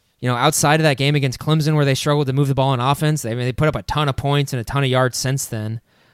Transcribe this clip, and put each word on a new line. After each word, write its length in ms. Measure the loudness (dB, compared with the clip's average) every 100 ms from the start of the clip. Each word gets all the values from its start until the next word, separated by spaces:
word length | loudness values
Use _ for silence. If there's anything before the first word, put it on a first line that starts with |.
| _ _
you 80 | -4
know, 40 |
outside 460 | 0 0 2 2 4
of 40 |
that 120 | 2 2
game 180 | 0
against 240 | 2 0 -2
Clemson 360 | 0 0 2 2
where 80 |
they 100 | 2
struggled 320 | 0 0 0 0
to 40 |
move 160 | 0 0
the 60 |
ball 180 | 2 0
in 80 | 0
offense, 400 | 0 0 0 0
they, 120 | -2
I 20 |
mean, 100 | -4
they 80 | -4
put 160 | 0 0
up 80 | 0
a 60 |
ton 260 | -4 -2 -2
of 80 | -2
points 380 | 0 0 0
and 60 | -4
a 40 |
ton 180 | -4 -2
of 60 | 0
yards 300 | 2 0 0
since 260 | -4 -4
then. 380 | -4 -6 -6 -8 -12 _ _